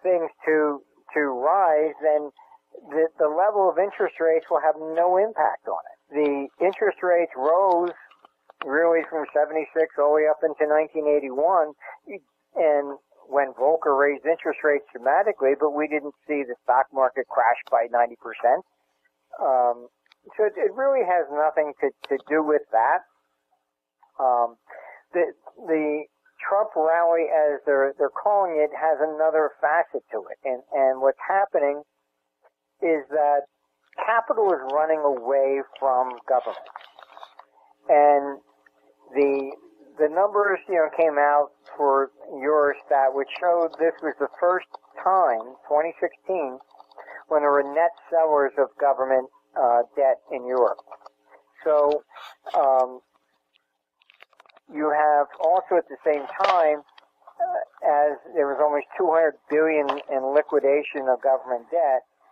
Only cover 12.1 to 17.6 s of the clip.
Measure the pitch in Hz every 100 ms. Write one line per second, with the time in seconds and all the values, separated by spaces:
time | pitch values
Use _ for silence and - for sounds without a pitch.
12.1 | 202 _ _ _ 320 160 147 143 139 _
13.1 | _ - 131 135 123 135 165 156 135 143
14.1 | 143 147 165 165 139 151 143 - 127 123
15.1 | 156 202 202 135 139 151 147 151 151 143
16.1 | - - 147 127 123 - 123 135 135 127
17.1 | - 123 - 117 120